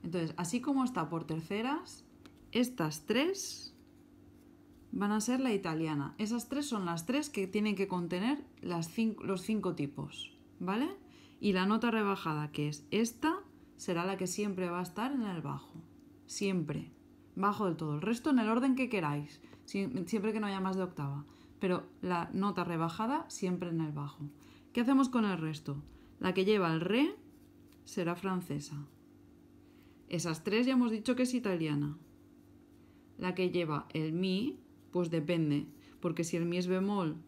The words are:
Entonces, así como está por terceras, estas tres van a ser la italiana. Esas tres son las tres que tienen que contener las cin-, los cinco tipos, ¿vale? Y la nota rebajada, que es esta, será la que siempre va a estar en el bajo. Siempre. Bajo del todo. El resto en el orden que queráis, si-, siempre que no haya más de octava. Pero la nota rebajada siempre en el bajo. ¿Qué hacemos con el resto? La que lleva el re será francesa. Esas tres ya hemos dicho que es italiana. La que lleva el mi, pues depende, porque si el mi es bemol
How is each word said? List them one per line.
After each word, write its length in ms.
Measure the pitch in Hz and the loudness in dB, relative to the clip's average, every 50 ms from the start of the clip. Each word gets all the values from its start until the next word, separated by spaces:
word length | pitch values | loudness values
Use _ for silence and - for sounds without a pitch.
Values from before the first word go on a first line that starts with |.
| - | -6
Entonces, 300 | 175 165 175 165 156 - | -4 -2 -2 -2 -2 -2
así 240 | - 180 165 - 240 | -4 -4 -2 -2 -2
como 220 | - 302 277 269 254 | 0 2 2 2 2
está 260 | 247 - 185 160 160 | 2 0 -2 -2 -2
por 160 | 170 165 165 | -2 -6 -4
terceras, 800 | - 160 160 160 - 196 208 226 262 294 349 370 - - - - - - - - - - - - - | -4 -4 -6 -4 -4 -4 -2 0 -2 -2 -4 -6 -10 -18 -20 -20 -20 -20 -20 -20 -20 -20 -20 -20 -2
estas 540 | - 220 247 247 - - 165 151 151 - - | 2 2 2 2 2 -2 -2 -2 -2 -6 -2
tres 720 | - 214 247 294 359 392 - - - - - - - - - - - - - - - - - - - - - - - - - - - - - - - | 0 2 2 4 2 0 -2 -6 -8 -10 -12 -14 -16 -18 -20 -20 -20 -20 -20 -20 -20 -20 -20 -20 -20 -20 -20 -20 -20 -20 -20 -20 -20 -20 -20 -14 -8
van 200 | - 185 202 202 | -4 -2 0 2
a 80 | 214 220 | 2 2
ser 200 | 208 247 254 262 | 2 2 2 2
la 140 | 269 254 208 | 2 2 2
italiana. 640 | 196 190 170 156 156 160 160 151 143 139 - - | 0 0 -2 0 0 0 0 0 0 -2 -4 -4
Esas 300 | - 214 208 233 233 220 | -4 -2 -2 -2 -4 -2
tres 200 | - 262 285 285 | -4 -4 -4 -2
son 180 | - 240 208 185 | -2 -2 -2 0
las 200 | 170 170 165 165 | -2 -2 -4 -2
tres 240 | - 247 285 302 294 | 0 0 0 0 -2
que 180 | - 208 190 | -2 -4 -4
tienen 280 | 185 190 214 214 214 202 | 0 0 2 2 2 2
que 120 | 185 196 | 0 0
contener 580 | 185 180 180 175 160 175 180 202 247 294 294 - - - - | 0 0 -2 -2 -2 -2 0 2 0 0 -2 -4 -16 -18 -8
las 280 | - 180 175 170 165 165 - | -6 -4 -2 -2 -4 -2 0
cin-, 220 | - 226 220 202 - | 0 0 0 0 -2
los 200 | - 180 196 185 | -4 -4 -2 -2
cinco 320 | 185 - 220 208 190 185 160 | -2 -2 -2 0 0 -2 0
tipos, 640 | - 143 143 - 143 143 147 - - - - - - - - - - | 0 -2 -4 -2 -8 -8 -8 -8 -10 -12 -12 -14 -20 -20 -20 -10 -6
¿vale? 280 | 180 180 196 226 285 349 392 - - - - - - - - - | -4 -2 0 0 0 -2 -4 -8 -16 -20 -20 -20 -20 -20 -12 0
Y 100 | - 208 185 | 2 2 4
la 120 | 190 190 | 4 4
nota 260 | 202 220 226 240 240 | 4 2 4 2 2
rebajada, 600 | 226 220 208 202 196 180 - 165 151 151 151 147 | 2 2 2 2 0 0 -2 -2 -2 -2 -2 -2
que 180 | - - 147 151 | -2 -2 -2 -2
es 160 | 151 - - - | -2 -6 -6 0
esta, 480 | - 208 233 226 - - - 311 349 403 392 - - - - - - | 2 2 2 2 0 0 0 0 0 0 -4 -12 -20 -20 -20 -20 -18
será 300 | - - - 175 170 175 | -8 -4 -2 0 0 0
la 120 | 190 196 | 0 0
que 100 | 185 185 | -2 -2
siempre 420 | 180 - - 208 202 190 185 185 175 | -2 -2 -2 -2 -2 0 0 -2 -2
va 100 | 170 180 | 0 -2
a 40 | 180 | -4
estar 280 | 175 - 202 226 269 | -4 -4 -4 -2 -2
en 120 | 294 254 220 | 0 -2 -2
el 180 | 202 175 160 | -2 -4 -4
bajo. 420 | 147 143 143 139 - - - 160 - - - - - - - - - | -4 -4 -6 -6 -10 -14 -16 -18 -18 -18 -20 -20 -20 -20 -20 -20 -16
Siempre. 680 | - - - 208 196 190 180 151 151 147 156 - - - - - - - - - - - | -10 -4 -2 0 2 2 0 0 0 -4 -6 -6 -8 -16 -20 -20 -20 -20 -20 -20 -12 -4
Bajo 300 | 185 190 202 202 208 208 | 0 2 2 2 2 0
del 100 | 180 165 | 0 0
todo. 200 | 165 160 151 147 | -2 -2 -2 -2
El 60 | 151 | -2
resto 280 | 170 214 240 226 - 311 | 0 0 -2 0 2 4
en 100 | 277 247 | 4 6
el 100 | 214 214 | 6 4
orden 260 | 226 247 254 269 254 | 4 4 4 4 4
que 140 | 262 254 240 | 2 2 0
queráis, 520 | 226 196 160 147 143 147 147 147 - - - - - - - | 0 0 2 2 0 -2 -4 -6 -12 -18 -20 -20 -20 -20 -12
si-, 260 | - - 196 196 - - 185 170 | -4 -2 -2 -2 0 -2 -4 -2
siempre 260 | 170 226 214 190 220 | 0 0 0 0 0
que 80 | 208 220 | 0 0
no 80 | 208 | -2
haya 140 | 202 196 190 | -2 -2 0
más 160 | 190 190 185 | 0 0 0
de 60 | 190 185 | 0 -2
octava. 420 | 175 180 - 143 139 139 143 147 - - - - - - - | -2 -2 -4 -4 -4 -4 -6 -8 -10 -20 -20 -20 -20 -8 -2
Pero 240 | - 185 180 - - - - - | 2 2 2 2 0 -8 -12 -6
la 280 | - 180 180 170 170 170 - | -2 0 0 0 -2 -2 0
nota 300 | 190 196 208 - 185 175 | 0 0 0 0 0 -2
rebajada 640 | 170 170 160 165 165 165 - 220 233 285 320 330 - | 0 0 0 0 0 0 -2 0 0 0 -2 -2 -6
siempre 400 | - - 196 180 180 170 180 170 | -6 -4 -2 -2 0 -2 -2 -2
en 120 | 165 165 | 0 0
el 100 | 160 151 | 0 -2
bajo. 380 | 147 147 143 143 - - 147 143 - - - - - - - - - | -2 -6 -6 -8 -8 -10 -12 -12 -12 -16 -20 -20 -20 -20 -20 -4 -2
¿Qué 80 | 240 | 0
hacemos 280 | 240 247 277 262 269 254 | 4 6 6 6 6 4
con 160 | 254 240 214 | 4 2 2
el 120 | 202 185 | 2 2
resto? 460 | 165 160 156 156 147 - - 143 143 - - - - - - - - | 0 -2 -4 -4 -4 -6 -6 -6 -6 -8 -12 -20 -20 -20 -20 -10 -2
La 140 | - 185 170 | -2 0 2
que 120 | 190 185 | 4 4
lleva 280 | 202 214 202 180 165 160 | 4 4 4 4 2 2
el 80 | 160 | 2
re 320 | 170 185 208 247 294 349 403 - - - - - - - - - - - - - - | 2 2 4 4 4 2 0 -6 -16 -20 -20 -20 -20 -20 -20 -20 -20 -20 -20 -20 -20
será 320 | - - 202 175 170 175 | -6 -4 -2 0 0 -2
francesa. 720 | 170 196 196 185 180 175 - 147 147 147 - 151 147 143 - - - - - - - - - - - - - - - - - - - - - - - - - | -2 -2 -2 -2 -2 -2 -4 -6 -6 -6 -8 -10 -10 -12 -12 -18 -20 -20 -20 -20 -20 -20 -20 -20 -20 -20 -20 -20 -20 -20 -20 -20 -20 -20 -20 -20 -20 -8 -4
Esas 340 | - 165 165 170 160 160 - | -4 -2 0 -2 -2 -2 -2
tres 220 | 208 202 226 247 | 0 2 4 4
ya 80 | 262 262 | 6 6
hemos 160 | 247 247 226 | 4 4 4
dicho 260 | 220 214 220 262 247 | 2 0 0 0 2
que 80 | 254 254 | 2 2
es 100 | 247 254 | 2 2
italiana. 640 | 240 240 202 185 165 160 156 147 143 143 147 151 - - - - - - - - - - - - - - - - - - - - - - - - | 0 2 2 2 2 2 2 2 2 0 0 -4 -8 -14 -20 -20 -20 -20 -20 -20 -20 -20 -20 -20 -20 -20 -20 -20 -20 -20 -20 -20 -20 -20 -20 -10
La 180 | - - 185 170 | -4 -4 -2 0
que 160 | 180 185 180 | 2 0 2
lleva 360 | - 180 170 156 151 143 - - | 2 2 2 2 0 -2 -4 -4
el 240 | - 160 156 156 160 | -2 -2 0 0 0
mi, 440 | 170 190 190 185 196 226 294 381 - - - - - - - | 2 2 2 2 2 2 0 -2 -4 -14 -20 -20 -20 -20 -4
pues 200 | - 180 175 165 | -2 0 0 2
depende, 560 | 165 165 147 160 175 165 160 147 143 147 - - - - - - - - | 0 0 2 2 2 2 4 4 2 0 0 -4 -12 -20 -20 -20 -14 -4
porque 240 | - 175 165 - 170 | -4 -2 0 0 -2
si 140 | 170 - | 0 0
el 80 | 170 170 | 0 0
mi 120 | 170 170 | 0 0
es 100 | 180 180 | 0 0
bemol 500 | 180 185 185 196 202 208 196 175 156 156 165 - | 2 2 2 2 0 0 0 0 0 -2 -4 -12